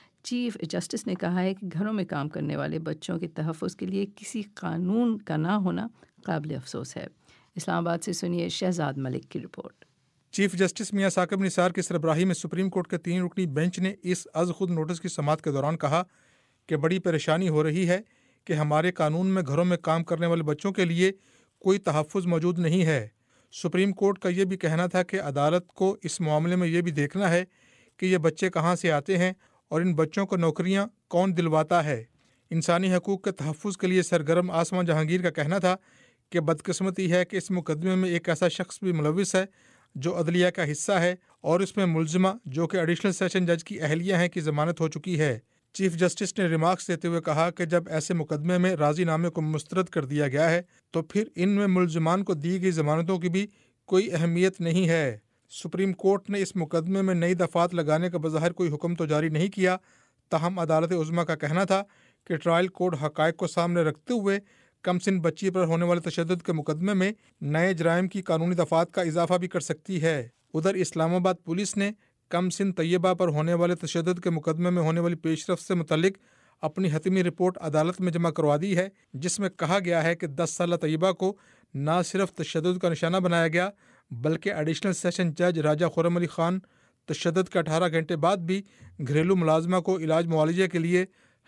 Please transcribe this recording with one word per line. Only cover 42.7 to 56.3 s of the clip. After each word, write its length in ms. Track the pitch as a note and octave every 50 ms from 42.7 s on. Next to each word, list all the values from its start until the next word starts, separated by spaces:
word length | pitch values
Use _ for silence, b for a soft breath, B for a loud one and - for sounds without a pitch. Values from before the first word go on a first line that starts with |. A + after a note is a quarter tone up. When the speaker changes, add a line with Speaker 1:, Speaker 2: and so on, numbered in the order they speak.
| G3
Speaker 2:
ایڈیشنل 340 | F#3 E3 D#3+ F3 - - G3
سیشن 340 | F3+ - A3 G#3 - F#3+ F3+
judge 180 | E3+ E3+ E3 -
کی 180 | - G#3 -
اہلیہ 340 | D#3+ C#3+ D#3 E3 F3 F#3+ F#3+
ہیں 120 | E3+ F3+
کی 140 | F3 - F3
ضمانت 380 | D3+ D#3 D3 D3 D3+ E3+ E3 -
ہو 80 | D#3+
چکی 320 | D#3 - D#3+ - F#3 F3 D3
ہے۔ 200 | D#3 C#3+ A#2 G#2+ - _ _ _ _ _ -
چیف 220 | - F#3+ F#3 E3
Justice 440 | D#3+ F#3 E3+ - - G#3 F3+ - G#3+
نے 60 | F#3+
remarks 420 | E3 E3 D#3 D#3+ F3 F#3 - -
دیتے 200 | - F3 D#3+ -
ہوئے 140 | E3+ E3+ E3+
کہا 280 | - E3 D3 D#3 E3 F3
کہ 160 | E3+ - F3
جب 180 | D#3 F3 E3+ E3+ -
ایسے 240 | D#3+ D#3 - - F3+
مقدمے 440 | E3 D3+ - D#3 D3+ D3+ F3 F3+
میں 180 | F3+ F3+ F#3 F#3
راضی 280 | D3+ D3+ D3 D3+ F3 F3+
نامے 260 | E3 D#3 D#3+ F3 E3+
کو 120 | - E3
مسترد 440 | D#3 D#3 D#3 D3 - - - F#3 F#3
کر 200 | - - E3+ C#3
دیا 220 | B2+ D3 D3 D3
گیا 220 | C#3 B2+ C#3+ D#3+ E3
ہے 120 | E3 F3 F3 b b b b b
تو 100 | - E3
پھر 220 | D#3+ D#3+ - G3+ A3 - -
ان 140 | E3 F3+ G3+
میں 180 | G3+ G3+ G#3
ملزمان 560 | G3 F3+ F3+ F3+ E3+ D#3 E3+ D#3+ D#3+ F3+ G3 G3
کو 100 | G3+ F3+
دی 280 | D3 D3 E3+ F#3+ F#3
گئی 100 | F3+ F#3+
ضمانتوں 480 | E3+ D#3+ D3 D3 D#3 E3 E3+ F3 F#3+ F3
کی 100 | E3+ F3
بھی 180 | E3+ F#3+ G#3 G3+ b b b b b b _
کوئی 260 | - F#3+ F#3 G#3+ -
اہمیت 500 | F3 D#3 E3 E3+ E3 F3 F#3 F#3+ F#3 -
نہیں 280 | F3 F3+ D#3+ F#3 F#3 E3
ہے۔ 280 | E3 D#3+ D3 B2+ G#2+ G#2 - _ _ _ _ _
سپریم 440 | - - - E3 - F3+ G3 F#3+ F#3
کورٹ 360 | - - F#3+ G3+ F#3+ G3
نے 120 | -